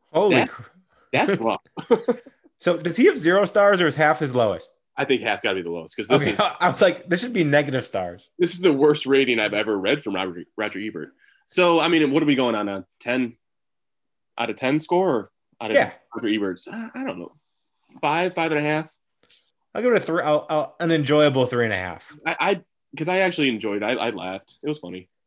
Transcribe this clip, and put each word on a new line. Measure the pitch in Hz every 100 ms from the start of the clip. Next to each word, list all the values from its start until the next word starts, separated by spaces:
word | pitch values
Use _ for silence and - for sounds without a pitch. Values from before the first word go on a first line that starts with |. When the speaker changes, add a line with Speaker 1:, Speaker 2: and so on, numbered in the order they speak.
| _
Speaker 1:
Holy | 156 202 156
Speaker 2:
That, | 254
Speaker 1:
cr- | - - _ _ _ -
Speaker 2:
that's | 135 - 185
wrong. | 113 98 _ - -
<laughs> | 226 - 233 - _ _ _
Speaker 1:
So | 175 170
does | 170 185
he | 339
have | 294
zero | 160 190 202
stars, | 208 202 190
or | 160
is | 139
half | 151 151
his | 147 123
lowest? | 107 82 - _ _ -
Speaker 2:
I | 139
think | 123
half's | 110 98
gotta | 110 95
be |
the | 85
lowest, | 85 82 -
'cause | 104
this | -
Speaker 1:
Okay, | 143
Speaker 2:
is | 104
Speaker 1:
<laughs> |
I | 202 - 175
was | -
like, | 190 180 -
"This | 185
should | 247
be | 214
negative | 151 147 143 131 -
stars." | 98 90 87 _ -
Speaker 2:
This | 170
is | 175
the | 180
worst | 139 147 147 131
rating | 143 127 113
I've | 107
ever | 101 107 101
read | 98 151
from | 110 92
Roger, | 95 87 - -
Roger | 104 95
Ebert. | 107 82 73 _ _ _ -
So, | - 180 165
I | 160
mean, | 165 143
what | 151
are | 147
we |
going | 135 123 110
on, | 101
a | 98 - _
ten | 120 127 120 - _ _ _ _ _ _ _ _ _ -
out | 117
of | 107
ten | 131 151
score, | - 180 185
or | 120 - _ _ -
out | 110
of | 101
Speaker 1:
Yeah. | - - _ 113
Speaker 2:
Roger | 110
Ebert's? | 107 98 90 -
I, | 226 226 247
I |
don't | 262 175
know. | 170 _ _ _ _ _ _ -
Five, | 147 160 180
five | 175 160
and | 151
a |
half? | 151 151 156 _ _ _ _ _ _ _ _ -
Speaker 1:
I'll |
give | 247
it | 214
a |
three, | - 165
I'll, | 147 151 -
I'll, | 156 135 -
an | 170
enjoyable | 160 139 151 147 131 127
three | 123 113
and |
a | 95
half. | 92 85 - - 160
Speaker 2:
I, | 165
I, | 175 185 _ _ _ -
'cause | 160
I | 185
actually | 190 170 139
enjoyed | 110 107 101
it. | 104
I, |
I | 127 113
laughed. | 98 92 95 - -
It | 151
was | 151
funny. | 87 92 - _